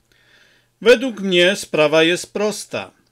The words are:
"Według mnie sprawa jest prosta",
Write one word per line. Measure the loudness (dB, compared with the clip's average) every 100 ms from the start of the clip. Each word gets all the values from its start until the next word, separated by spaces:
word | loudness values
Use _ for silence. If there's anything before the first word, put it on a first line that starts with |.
| _ _ _ _ _ _ _ -2
"Według | 2 4 2 -6
mnie | -2 2 2 0
sprawa | -4 0 2 2
jest | 2 -2 -6
prosta", | -6 -6 -6 -10 -12 -12 _ _